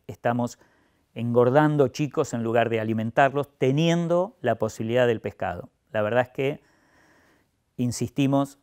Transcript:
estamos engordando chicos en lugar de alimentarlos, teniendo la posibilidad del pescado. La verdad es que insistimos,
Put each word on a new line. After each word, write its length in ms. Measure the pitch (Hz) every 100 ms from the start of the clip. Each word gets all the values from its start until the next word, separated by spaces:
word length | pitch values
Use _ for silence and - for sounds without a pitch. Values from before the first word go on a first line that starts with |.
| -
estamos 540 | 110 127 120 120 - _ _ _ _ _
engordando 760 | - 117 117 120 135 151 147 131
chicos 440 | - 147 - 139
en 100 | 117
lugar 240 | 113 117 113
de 100 | 113
alimentarlos, 720 | 110 110 110 131 139 139 139 -
teniendo 800 | 131 139 170 170 170 175 190 -
la 120 | 123
posibilidad 540 | 110 110 - 110 120 123
del 120 | 110
pescado. 500 | 117 - 92 90 - _ _
La 100 | 110
verdad 220 | 104 120
es 60 | 123
que 340 | - 135 156 _ _ _ _ _ _ _ _ _ _ _ -
insistimos, 840 | 123 113 117 - 139 139 139 -